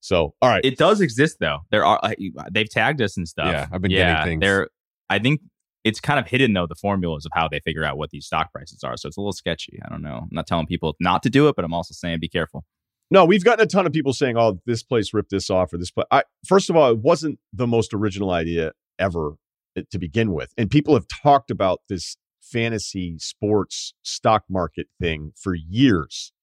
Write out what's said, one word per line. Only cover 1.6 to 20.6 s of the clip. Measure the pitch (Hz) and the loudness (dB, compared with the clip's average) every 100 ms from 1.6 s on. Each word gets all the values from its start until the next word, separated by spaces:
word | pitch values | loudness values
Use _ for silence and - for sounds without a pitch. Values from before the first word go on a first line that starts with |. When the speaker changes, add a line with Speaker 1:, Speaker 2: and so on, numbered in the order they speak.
| 82 | -2
Speaker 2:
There | 107 80 | 2 4
are, | 104 | 2
like, | 101 110 95 67 - | 0 -4 -8 -10 -4
they've | 101 107 | -2 -2
tagged | - 113 151 | 0 0 0
us | 104 - | -2 -4
and | 82 | -10
stuff. | - 76 | -4 -2
Speaker 3:
Yeah, | 76 71 | -2 -4
I've | 87 | -4
been | 92 | 0
Speaker 2:
Yeah, | 92 90 82 | 2 4 2
Speaker 3:
getting | 78 | 0
things. | 80 | 0
Speaker 2:
they're, | 95 98 87 _ _ _ _ | 2 2 0 _ _ _ _
I | 98 | 0
think | 113 151 _ _ _ _ 110 | 2 -2 _ _ _ _ -4
it's | 107 | -2
kind | - 143 | 0 0
of | 120 | 0
hidden, | 127 131 | 2 2
though, | 98 85 | 2 0
the | 78 | -4
formulas | 101 98 87 78 76 | -2 -2 -2 -6 -6
of | |
how | 82 80 | -2 -2
they | 73 | -2
figure | - 78 76 | -6 -4 -4
out | 69 | -4
what | 73 | -8
these | 71 - | -10 -6
stock | 80 78 | -4 -4
prices | - 69 - | -8 -18 -14
are. | 67 62 | -10 -10
So | - | -12
it's | 82 | -8
a | |
little | 101 | -8
sketchy. | 95 - 82 - - - | -6 -6 -6 -8 -14 -14
I | |
don't | 78 | -12
know. | 78 62 | -10 -12
I'm | 85 | -10
not | 78 80 | -10 -4
telling | 85 76 | -4 -2
people | 87 80 76 | -4 -4 -2
not | 87 92 | 2 2
to | - | 2
do | 127 147 | 4 2
it, | - | 2
but | |
I'm | 87 | -4
also | 85 87 | -6 -8
saying | - 87 82 | -10 -6 -6
be | 80 | -4
careful. | 90 78 73 - _ _ _ _ | -4 -4 -8 -18 _ _ _ _
Speaker 1:
No, | 190 | 6
we've | 170 208 185 | 6 6 4
gotten | 226 | 4
a | 214 | 2
ton | 190 180 | 2 0
of | |
people | 156 139 | 0 -2
saying, | 131 135 117 | 0 0 2
"Oh, | 113 92 - | 2 0 -4
this | 117 | -6
place | - 123 101 | -2 -2 0
ripped | 107 98 | -2 -2
this | 98 - | -4 0
off," | 95 90 | 0 0
or | 87 | -4
this | 87 | -8
pla-, | - - | -6 0
I, | 131 - _ - | 0 0 _ 2
first | 196 - | 2 4
of | 165 | 4
all, | 139 | 6
it | 117 | 4
wasn't | 120 175 156 135 _ | 4 2 0 -8 _
the | 98 123 | -6 0
most | 117 110 | 0 0
original | 104 104 95 98 | -2 -2 -2 -2
idea | 87 82 85 80 - _ _ | 0 0 -2 -2 -6 _ _
ever, | 95 85 78 73 _ _ _ - | -2 -2 -6 -8 _ _ _ -12
eh, | - | -10
to | 101 | -8
begin | 85 90 113 | -4 -2 0
with. | 82 65 | -2 -6
And | - | -4